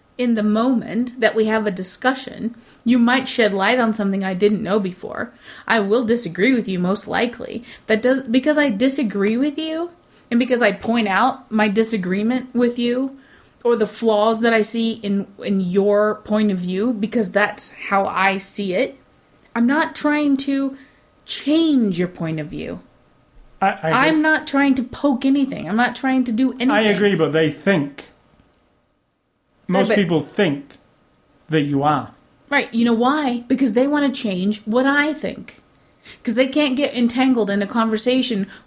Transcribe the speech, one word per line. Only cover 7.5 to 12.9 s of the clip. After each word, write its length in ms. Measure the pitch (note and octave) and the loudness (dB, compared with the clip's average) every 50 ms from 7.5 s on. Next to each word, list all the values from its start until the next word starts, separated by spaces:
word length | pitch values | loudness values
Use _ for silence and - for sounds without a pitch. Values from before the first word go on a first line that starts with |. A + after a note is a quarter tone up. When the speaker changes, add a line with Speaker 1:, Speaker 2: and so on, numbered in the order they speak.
| - A3+ - - - - - - | -10 -12 -12 -14 -20 -14 -2 -2
Speaker 1:
That 140 | A3+ G#3+ | 0 2
does, 200 | A3 B3 C4+ C4+ | 2 2 0 0
because 360 | C4 - A3+ C4 B3+ D#4 D4+ D4+ | 0 0 0 2 2 2 2 2
I 120 | D4 C#4 | 2 2
disagree 680 | G#3 F#3+ B3 C4+ C4+ - C#4+ G3+ F#3 G3+ G3 G#3 A3 | 2 2 0 0 2 0 -2 -2 -2 0 0 0 0
with 220 | A#3+ C#4 D4+ C#4 D#4 | 0 0 -2 -2 -4
you, 300 | D#4 D#4+ D#4+ D#4+ E4+ F4 - _ _ _ _ _ _ _ | -6 -6 -6 -6 -6 -8 -10 _ _ _ _ _ _ _
and 80 | A#3+ A#3+ | -2 0
because 220 | B3+ B3 B3+ A#3+ | 0 2 2 2
I 100 | A#3+ G#3 | 2 2
point 380 | G3 - - - A3+ A#3+ A3 G3+ | 0 0 -2 -2 0 0 0 0
out 420 | F#3 F#3+ A3+ C4 C4 - - - | 2 2 2 2 0 -4 -8 -4
my 160 | G#3+ A3 G#3+ A3 | 0 0 2 2
disagreement 880 | G3 A3 A3+ A3 A3+ G#3+ F3+ F3+ F#3 G3 G#3 A3+ A#3+ B3+ A#3+ - - | 2 2 0 0 -2 -2 -2 -2 -2 0 0 0 -2 -2 -4 -4 -2
with 240 | A#3 B3 A#3+ A#3+ B3 | 0 0 0 0 -2
you, 380 | A#3+ A#3+ | -2 -2